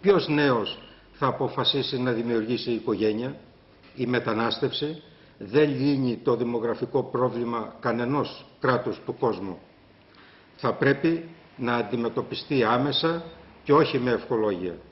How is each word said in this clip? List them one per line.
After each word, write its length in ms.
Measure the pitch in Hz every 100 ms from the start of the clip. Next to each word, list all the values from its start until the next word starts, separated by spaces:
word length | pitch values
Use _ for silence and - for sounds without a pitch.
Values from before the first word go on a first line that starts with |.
ποιος 280 | 185 190 135
νέος 500 | 151 147 120 98 - - - -
θα 140 | - 135
αποφασίσει 720 | 120 131 - 123 143 127 131
να 120 | 127
δημιουργήσει 580 | 113 117 117 110 120 -
οικογένεια; 680 | 113 117 104 107 107 123 143 - - - - -
Η 120 | - 123
μετανάστευση 960 | 123 120 110 117 113 135 - 147 170 - - - -
δεν 320 | 98 123 151
λύνει 500 | 135 139 139 127 113
το 140 | 135 117
δημογραφικό 680 | 120 120 117 107 123 139
πρόβλημα 720 | 120 123 127 117 117 117 107 -
κανενός 680 | 127 113 120 143 117 - - -
κράτους 400 | 131 123 - 101 -
του 100 | -
κόσμου. 400 | 127 95 95 85 - - - - - - - - - -
Θα 160 | 123
πρέπει 520 | 107 135 139 170 165 - - - -
να 180 | 120
αντιμετωπιστεί 920 | 120 107 117 117 113 - - - 139
άμεσα 600 | 110 123 143 135 165 170 170 - - -
και 80 | -
όχι 260 | 147 151 139
με 120 | 123
ευχολόγια. 680 | 113 - 120 107 95 90 82 -